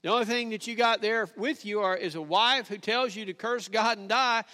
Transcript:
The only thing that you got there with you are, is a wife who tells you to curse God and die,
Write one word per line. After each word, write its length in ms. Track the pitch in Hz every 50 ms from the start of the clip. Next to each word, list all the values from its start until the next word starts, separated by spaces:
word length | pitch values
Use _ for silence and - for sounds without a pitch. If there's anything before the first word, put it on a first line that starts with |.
The 100 | - 165
only 140 | 214 247 233
thing 240 | 208 240 247 240 226
that 180 | 220 208 -
you 80 | 233 233
got 260 | 214 240 233 226 190
there 260 | - 214 226 226 214 165 -
with 300 | 202 208 269 311 - -
you 160 | 208 208 214
are, 140 | 202 185 185
is 180 | 185 - 175 147
a 80 | 165
wife 460 | 156 151 170 196 226 240 262 262 220
who 100 | 180 202
tells 380 | 202 - 208 226 247 262 247 185
you 100 | 208 220
to 80 | 196 175
curse 340 | - - 226 247 240 185
God 300 | 185 196 226 214 233 233
and 120 | 208 196 196
die, 340 | 220 247 269 247 233 175 160 -